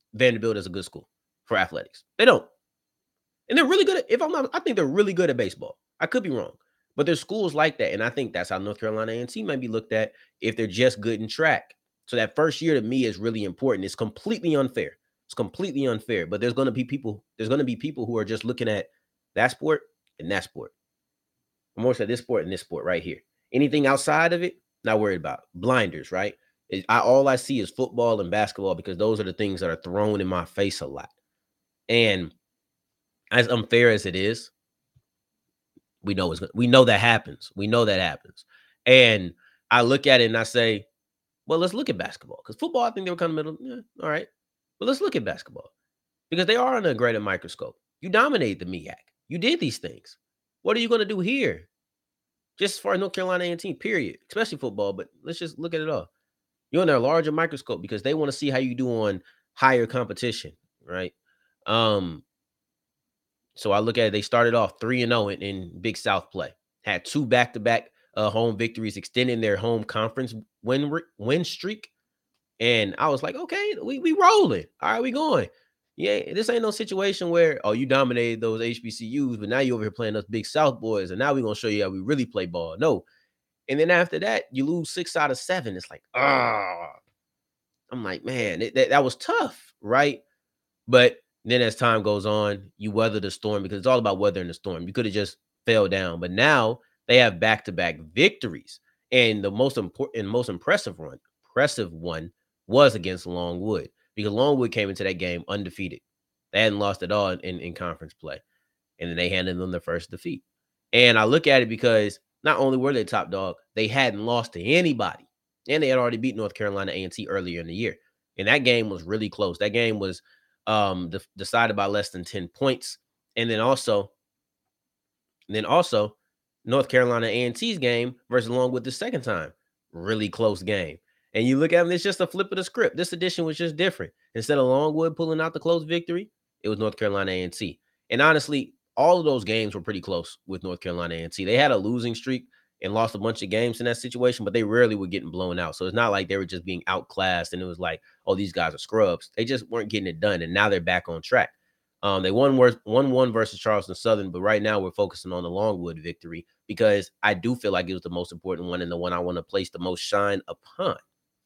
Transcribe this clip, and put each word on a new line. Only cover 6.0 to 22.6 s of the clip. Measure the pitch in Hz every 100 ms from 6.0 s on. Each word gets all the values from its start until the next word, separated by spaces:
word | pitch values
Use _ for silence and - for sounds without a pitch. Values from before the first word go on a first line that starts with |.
| 165
could | 254
be | 190
wrong. | 123 - - _ _ _ -
But | 147
there's | 165
schools | - 214 185
like | 143 156 -
that. | 98
And | 101
I | 113
think | 127 120
that's | 87 87
how | 95
North | 98 101
Carolina | 110 107 110
A | 113
and | 120
T | 220
might | 208 139
be | 123
looked | 110 113
at | 110 110 _ _ -
if | 113 110
they're | 107
just | 95 127 117
good | 107 110
in | 110
track. | - 160 123 - _ _ _ -
So | 120
that | 110 -
first | 160 -
year | 165 143
to |
me | 107 131 120
is | 95
really | 110 110 101
important. | 87 135 101
It's | 95 -
completely | 107 - - 220 170 147
unfair. | 131 120 71 - _ _ -
It's |
completely | - 104 - 190 139 135
unfair. | 110 - 107 82
But | 98
there's | 120
gonna | 120 135
be | 117
people, | 120 139 113 104 _ -
there's | 110
gonna | 139
be | 131 117
people | 156 143 113
who | 117
are |
just | 101 110 113
looking | 123 113
at | 104 - _ _ _ _
that | - 117
sport | - 147 151 - _ _ -
and | 80
that | 98
sport. | - - 52 _ _ _ _ _ _ _ _ _ _ -
More | 120 123
so | 104
this | 120
sport | - 113
and | 82
this | 95